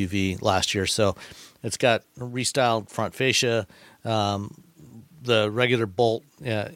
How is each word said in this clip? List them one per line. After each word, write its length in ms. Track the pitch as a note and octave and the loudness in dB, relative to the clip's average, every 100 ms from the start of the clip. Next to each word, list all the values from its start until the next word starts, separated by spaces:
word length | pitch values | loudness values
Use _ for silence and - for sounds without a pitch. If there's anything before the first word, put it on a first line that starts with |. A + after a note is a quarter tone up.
U 60 | F#2+ | -2
V 280 | G2+ F#2+ F#2 | 0 0 0
last 340 | G#2+ F#2+ - | 0 2 0
year. 120 | G#2 F#2+ | -2 -2
So 300 | - G2+ - - - - - | 2 2 0 -10 -20 -20 -12
it's 140 | A2+ - | -8 0
got 260 | B2+ A2+ _ - | 2 0 _ -14
restyled 720 | B2 B2 A#2+ C#3 A#2+ A2+ G2 | -8 -4 -2 2 2 2 -2
front 260 | - G#2 | -4 -4
fascia. 520 | - C3 A#2+ B2+ A2+ G2+ - - - | 0 0 2 2 0 -2 -12 -20 -12
Um, 580 | A2+ A2 G2+ G2+ G2+ - - - - A2+ - D#3 | -2 0 0 -2 -6 -14 -20 -20 -20 -20 -20 -10
the 260 | B2 A2+ G#2 | 0 2 2
regular 360 | A2 B2 B2 A2 | 2 2 2 0
Bolt, 380 | F#2 A#2 A2+ _ - | 2 2 0 _ -12
uh, 240 | C#3 G#2+ G2+ | -4 -4 -4